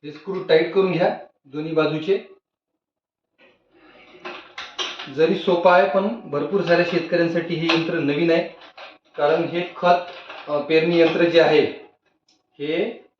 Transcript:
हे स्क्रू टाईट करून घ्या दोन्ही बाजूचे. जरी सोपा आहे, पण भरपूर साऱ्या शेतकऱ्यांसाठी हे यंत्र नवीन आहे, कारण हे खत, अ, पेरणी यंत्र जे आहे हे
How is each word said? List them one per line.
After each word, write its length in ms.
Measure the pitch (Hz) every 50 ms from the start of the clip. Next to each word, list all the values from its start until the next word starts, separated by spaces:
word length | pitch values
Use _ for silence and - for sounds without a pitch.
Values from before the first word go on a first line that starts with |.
| -
हे 80 | 147 147
स्क्रू 300 | - - 196 190 180 165
टाईट 320 | - 160 156 165 - -
करून 180 | 196 190 180 165
घ्या 260 | 165 180 208 - - - - _ _ _
दोन्ही 280 | 139 131 147 156 165 160
बाजूचे. 460 | 156 156 151 156 156 156 - 196 220 - - - _ _ _ _ _ _ _ _ _ _ _ _ _ _ _ _ _ _ _ _ _ _ _ _ _ _ _ _ 330 _ 311 320 - - - 359 359 349 359 349 - - - - - - - - - - - - - - - 135
जरी 200 | 135 160 170 190
सोपा 420 | 185 - 202 180 170 - 185 180
आहे, 120 | 180 196 196
पण 200 | - 190 196 214 240 - - -
भरपूर 300 | 143 143 156 185 190 202
साऱ्या 240 | 170 160 170 170 175 -
शेतकऱ्यांसाठी 640 | - 170 - - 175 170 170 165 165 175 165 - 170
हे 200 | 156 165 165 165
यंत्र 200 | 160 160 - 170
नवीन 360 | 165 143 139 143 151 170 165
आहे, 180 | 165 170 - - - - - - _ - - - - _ _ _ _
कारण 260 | - 147 147 160 170 165
हे 160 | 143 151 175 180 - -
खत, 320 | - - 175 175 175 - - - - - - - - - -
अ, 100 | 147 147
पेरणी 420 | 139 - 160 160 160 170 175 170
यंत्र 240 | 165 160 - - 170
जे 160 | 170 165 165
आहे 220 | 156 147 156 147 131 - - - - - _ _ _ _ _ _ _ _ _ _ _ _ _ _
हे 460 | 143 151 160 175 - 240 - - - _ _ _